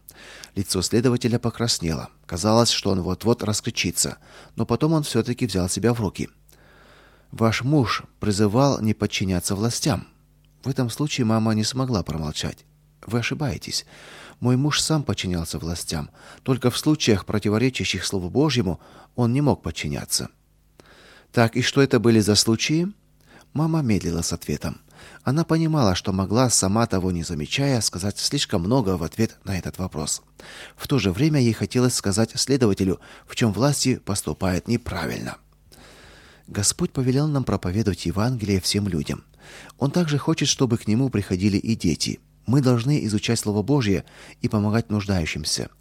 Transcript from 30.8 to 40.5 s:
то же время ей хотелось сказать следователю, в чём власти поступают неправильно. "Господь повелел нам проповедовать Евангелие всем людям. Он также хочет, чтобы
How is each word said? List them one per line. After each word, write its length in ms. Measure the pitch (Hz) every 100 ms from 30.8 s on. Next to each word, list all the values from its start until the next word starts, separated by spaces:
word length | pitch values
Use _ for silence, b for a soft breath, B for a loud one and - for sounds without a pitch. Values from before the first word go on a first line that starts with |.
| -
то 100 | 139
же 140 | 98
время 280 | 87 156 151
ей 120 | 120
хотелось 420 | 107 104 123 123
сказать 380 | - 98 95 113
следователю, 680 | - - 143 117 98 95 - B B B
в 100 | -
чём 160 | 117
власти 440 | 95 139 139 131 120
поступают 640 | - 101 - 76 95 90 -
неправильно. 680 | 117 - 92 71 53 60 - _ _ _ B B B B B B B -
"Господь 440 | 95 101 - 175
повелел 360 | - 127 131 156
нам 160 | 143
проповедовать 640 | 123 101 92 95 104 87 85
Евангелие 540 | 95 117 127 101 98
всем 280 | - 104 101
людям. 360 | 82 71 71 - _ B B B B
Он 120 | 139
также 280 | 180 165 143
хочет, 300 | - 160
чтобы 280 | 143